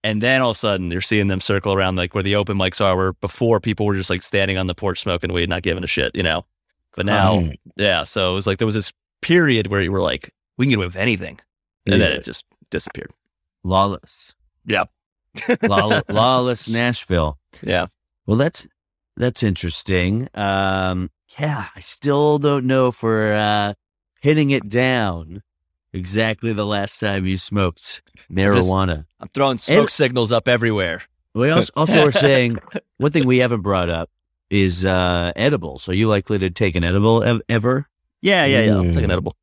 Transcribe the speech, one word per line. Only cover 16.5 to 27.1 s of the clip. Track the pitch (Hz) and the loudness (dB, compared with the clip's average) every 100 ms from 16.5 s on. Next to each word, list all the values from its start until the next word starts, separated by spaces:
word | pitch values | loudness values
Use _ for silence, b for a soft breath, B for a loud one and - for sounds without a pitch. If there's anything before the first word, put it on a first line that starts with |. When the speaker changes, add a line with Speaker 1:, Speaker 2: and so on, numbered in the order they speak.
| 117 - | -4 -4
Speaker 3:
Nashville. | 113 120 117 - 87 78 73 _ - | -2 0 -2 -2 0 0 -6 _ -14
Speaker 1:
Yeah. | - 90 90 _ _ _ - | -2 -2 -2 _ _ _ -2
Speaker 3:
Well, | 110 | 0
that's, | 151 - - _ _ _ _ - | 0 -4 -20 _ _ _ _ -4
that's | 123 - | -4 0
interesting. | 110 92 87 - - 92 90 110 131 | -2 -2 -6 -8 -2 0 2 -2 -4
Um, | - 101 98 98 95 95 92 92 _ _ - | -4 -2 0 0 -2 -2 -4 -8 _ _ -6
yeah, | 151 139 98 - | -6 -4 -10 -14
I | |
still | - - 143 143 147 147 | -16 -6 0 2 2 2
don't | 143 143 127 | 2 0 2
know | 131 127 | 2 2
if | - | 0
we're, | 113 110 107 | -2 0 2
uh, | 104 104 104 101 101 _ _ _ _ | 2 2 0 -2 -6 _ _ _ _
hitting | 143 156 143 | 2 2 2
it | 139 104 | 0 0
down | 117 131 127 101 85 80 98 _ _ _ _ _ | 0 2 0 -2 -4 -10 -18 _ _ _ _ _
exactly | 95 90 104 113 107 113 | -10 -4 -2 -2 -2 -4
the | 104 104 | -4 -2
last | 101 98 - | -2 -4 -4
time | 107 | -4